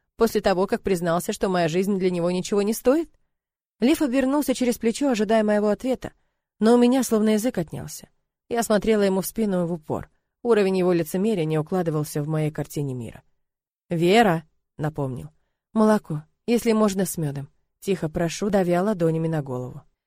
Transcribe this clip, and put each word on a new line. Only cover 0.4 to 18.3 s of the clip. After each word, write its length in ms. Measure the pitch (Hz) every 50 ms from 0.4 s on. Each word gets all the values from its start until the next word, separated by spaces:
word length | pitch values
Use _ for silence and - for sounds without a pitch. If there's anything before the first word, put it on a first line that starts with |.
| 196 208 190 175 190 196
как 160 | - 214 -
признался, 500 | 196 196 170 170 175 165 175 - - 214
что 160 | - - 202
моя 180 | 185 180 170 156
жизнь 320 | 156 180 196 190 208 190
для 100 | 185 185
него 220 | 180 170 165 175
ничего 300 | 180 185 185 - 220 202
не 100 | 202 202
стоит?» 380 | 226 - - 254 269 320 330 - _ _ _ _ _ _ _ _ _ _ _ _ _ -
Лев 200 | 208 254 320 -
обернулся 540 | 320 254 233 269 254 262 277 302 277 - 254
через 220 | - 254 240 240 -
плечо, 320 | - 226 226 - 285 285
ожидая 340 | 247 202 214 196 226 220 214
моего 240 | 214 208 208 208 214
ответа, 460 | 208 - - 262 254 - - - - _ _ _ _ _ _ _ _ -
но 160 | 214 220 240
у 20 | 240
меня 260 | 240 240 254 269 240
словно 280 | - 233 214 214 220
язык 260 | 220 208 202 254 - -
отнялся. 500 | 165 156 - 139 143 151 - - - - _ _ _ _ _ _ _ -
Я 160 | 240 233 226
смотрела 380 | - 220 202 196 208 220 208
ему 180 | 202 196 190 190
в 40 | 180
спину 380 | - - - 220 208 190 180 175
и 40 | 165
в 60 | 175
упор. 360 | 165 - - 127 95 - - _ _ _ _ _ _ -
Уровень 340 | 240 233 208 202 190 190 185
его 160 | 180 180 180
лицемерия 500 | 170 165 160 - 185 190 226 226 180 156
не 140 | 156 156 156
укладывался 640 | 147 - 196 185 185 165 151 156 151 156 - 156 143
в 40 | 151
моей 240 | 156 156 156 151
картине 420 | 147 - 143 - - 156 143 139 127
мира. 300 | 123 117 104 - - - _ _ _ _ _ _ _ _ _ _ _ _ -
«Вера», — 560 | 175 165 170 175 190 226 240 202 165 165 160 _ _ _ _ _ _ -
напомнил. 520 | 143 151 156 - 143 131 127 - - - _ _ _ _ _ _ _ _ -
«Молоко, 500 | 220 214 214 214 208 - - 156 151 - _ _ _ _ -
если 240 | 233 226 - 233
можно, 340 | 220 220 214 214 190 190 190
с 120 | - - -
медом». 320 | 160 147 135 143 135 - _ _ _ _ _ _
Тихо 260 | - - 190 175 - 156
прошу, 420 | 156 170 175 165